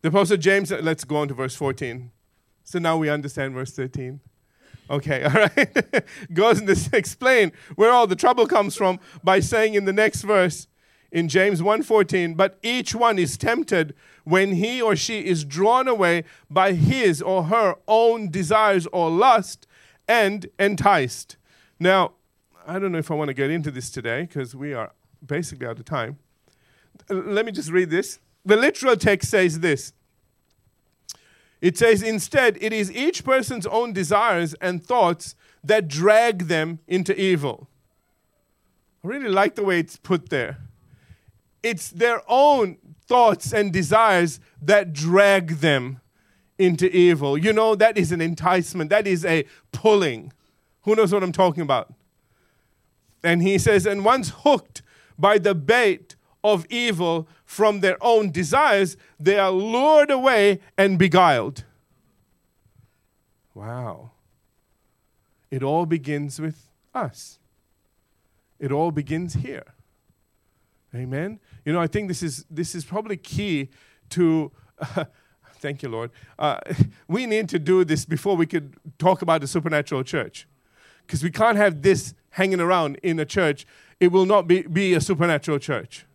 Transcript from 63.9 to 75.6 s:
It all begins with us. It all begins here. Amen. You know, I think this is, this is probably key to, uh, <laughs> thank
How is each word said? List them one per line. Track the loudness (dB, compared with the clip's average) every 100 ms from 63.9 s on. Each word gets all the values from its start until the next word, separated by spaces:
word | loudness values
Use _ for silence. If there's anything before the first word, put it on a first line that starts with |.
| -14 -20 _ _ _ _ _ _ _ _ _ _ _ _ _ _
It | -6
all | -2 -2 -2
begins | -4 -4 -6 -8 -8
with | -10 -12 _ _ _
us. | -10 -10 -12 -20 _ _ _ _ _ _ _ _ _ _ _ _ _
It | -6
all | -2 -2
begins | -4 -6 -8 -6
here. | -8 -8 -12 -18 _ _ _ _ _ _ _ _ _ _ _ _
Amen. | -12 -10 -8 -8 -12 _ -14 -4
You |
know, | -2
I | -2
think | -4 -6
this | -8
is, | -8 -10 -14
this | -10 -10 -10
is | -10
probably | -10 -8 -12
key | -8 -8 -4 -4 -6 _ _ _ _
to, | 0 0 0 -4 _ _ _
uh, | -8 -8 -8 _ _
<laughs> | _ _
thank | _